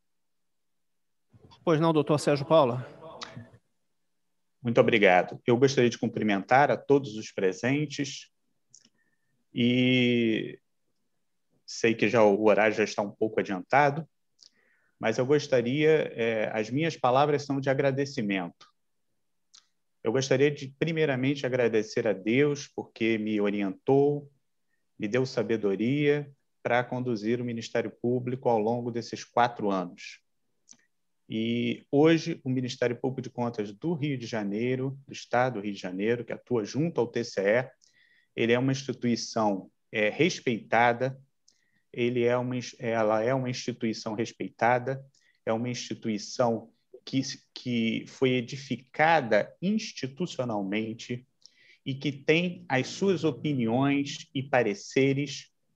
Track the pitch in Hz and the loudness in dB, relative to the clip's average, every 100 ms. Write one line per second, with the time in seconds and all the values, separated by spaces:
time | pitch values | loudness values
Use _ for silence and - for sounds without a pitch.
0 | _ _ _ _ _ _ _ _ _ _ | _ _ _ _ _ _ _ _ _ _
1 | _ _ _ _ _ - - 151 165 156 | _ _ _ _ _ -6 0 2 4 2
2 | 143 147 - 143 139 160 131 127 123 - | 2 2 2 0 4 4 4 0 -8 -14
3 | - - - - 113 - _ _ _ _ | -18 -16 -16 -16 -20 -20 _ _ _ _
4 | _ _ _ _ _ _ 120 117 117 113 | _ _ _ _ _ _ 2 4 6 6
5 | 101 90 85 - - 120 135 135 120 117 | 6 6 4 -2 0 4 4 4 2 2
6 | 113 - 107 98 - 127 143 110 - 139 | -4 -2 0 0 4 4 4 2 2 2
7 | 131 107 107 - 95 - 120 139 151 - | 2 -8 -10 -2 -2 0 0 0 -2 -6
8 | 139 - - _ _ _ _ _ _ _ | -8 -10 -16 _ _ _ _ _ _ _
9 | _ _ _ _ _ - 120 123 127 127 | _ _ _ _ _ -2 0 2 2 2
10 | 123 120 113 107 - - _ _ _ _ | 2 2 2 0 -4 -12 _ _ _ _
11 | _ _ _ _ _ _ - - 117 113 | _ _ _ _ _ _ -16 -2 0 2
12 | 110 117 107 101 107 98 110 107 104 - | 2 6 6 6 4 6 4 2 0 -2
13 | 101 - 110 - 98 95 - 131 147 143 | -6 -4 -2 -2 -2 -4 0 4 4 0
14 | 160 _ _ _ - _ _ _ _ - | -8 _ _ _ -20 _ _ _ _ -6
15 | 110 113 127 147 139 127 117 139 151 156 | -2 0 2 2 2 0 0 2 4 4
16 | - - 113 110 107 110 110 127 165 - | 0 -2 -2 0 -2 -2 -2 -2 -2 0
17 | 127 127 147 143 139 139 135 135 139 135 | 2 4 4 2 -2 -4 0 0 0 0
18 | 139 139 104 98 87 - - _ _ _ | -2 -4 -2 -2 -4 -10 -20 _ _ _
19 | _ _ _ _ _ - _ _ _ _ | _ _ _ _ _ -20 _ _ _ _
20 | 117 120 131 131 143 147 135 - 156 160 | -2 -2 2 4 2 0 -10 -6 -4 0
21 | 156 131 131 143 127 123 117 110 107 - | 0 0 0 -2 -2 0 2 2 0 0
22 | 113 95 101 123 147 143 - - - - | 0 0 0 2 2 0 -8 -12 -12 -4
23 | 113 113 107 107 101 104 98 92 - 139 | 0 0 0 0 0 0 -2 -4 2 4
24 | 143 147 143 _ _ _ _ _ _ - | 4 0 -8 _ _ _ _ _ _ -10
25 | 104 120 127 - 107 113 104 95 113 143 | -4 -2 -2 -2 -2 -2 -2 -2 -2 0
26 | 147 147 143 - _ _ 127 120 123 127 | 0 0 -4 -14 _ _ -2 -2 -2 -4
27 | 127 113 104 120 123 117 110 117 110 - | -4 -2 -2 -2 -4 -8 -4 -4 -4 -4
28 | 120 127 123 123 123 113 107 120 120 117 | -2 -2 -2 -4 0 0 0 -2 -4 -8
29 | 107 107 - - 120 - 104 95 87 - | -8 -12 -4 0 0 0 -2 -2 -4 -10
30 | - - _ _ _ _ _ _ _ _ | -18 -20 _ _ _ _ _ _ _ _
31 | _ _ - 110 113 120 117 117 - 143 | _ _ -10 -6 -2 -2 -2 -6 -2 4
32 | 156 165 160 151 131 127 123 - 123 120 | 6 4 0 -8 -4 -4 -4 -2 -4 -2
33 | 131 131 117 - 120 117 104 101 160 170 | -6 -6 -8 -6 -6 -4 -8 -6 -6 -4
34 | 147 131 113 113 101 101 120 131 135 139 | -4 -6 -6 -6 -4 -2 -2 -2 -4 -8
35 | - 104 - 120 127 117 104 98 95 92 | -14 -18 -4 0 0 -2 -8 -8 -8 -4
36 | 107 120 117 - - 120 101 127 165 165 | -2 -2 -4 -12 -4 -4 -2 -4 -2 -2
37 | 117 120 113 - 98 113 131 - _ _ | -4 -4 -6 -2 2 2 0 -10 _ _
38 | _ _ _ - 117 120 135 135 - 120 | _ _ _ -2 2 2 2 -2 -4 -4
39 | 120 110 - 117 107 95 - _ _ 110 | -2 -2 -2 -2 0 -2 -6 _ _ -2
40 | 104 104 175 - - 110 - 110 120 117 | 0 2 0 0 -4 -4 0 2 4 2
41 | 127 135 _ _ _ _ _ _ _ - | -4 -6 _ _ _ _ _ _ _ -4
42 | 120 123 117 123 123 127 120 - 120 113 | -2 0 2 0 -2 -6 -8 -8 -4 0
43 | 107 110 113 135 123 123 - 117 113 107 | 2 2 2 0 -2 -6 -8 -4 -4 -4
44 | - 107 113 - 95 - 117 123 123 135 | -6 -6 -6 -6 -10 -2 2 2 0 -8
45 | - _ _ _ - 113 120 123 - 107 | -10 _ _ _ -4 -4 -4 -6 -8 -8
46 | 113 104 - - 120 113 - _ _ - | -4 -6 -4 -2 0 0 -6 _ _ -20
47 | - 135 135 - _ - 123 120 113 110 | -6 -4 -4 -8 _ -14 -4 -2 0 -2
48 | - - 131 127 117 139 - - - - | -8 -2 0 2 -2 -8 -8 -8 -6 0
49 | 156 160 123 104 - - 180 214 - - | 2 4 4 2 0 -4 -4 -2 -4 -8
50 | 131 135 180 - 123 104 98 104 110 110 | -10 -6 -6 -6 -4 -4 -4 -4 -4 -8
51 | - 123 - _ _ _ _ _ - 135 | -10 -10 -12 _ _ _ _ _ -8 -6
52 | 147 139 - 160 180 175 - 131 127 - | -6 -2 2 2 0 -6 -2 -2 -2 -2
53 | 196 175 156 131 156 139 113 120 139 143 | 0 2 0 -2 -2 -2 0 2 2 0
54 | 139 - - 139 131 131 113 101 - - | -2 -8 -10 -8 0 2 2 -2 -2 2
55 | 135 135 143 - - _ _ | 2 2 -2 -8 -14 _ _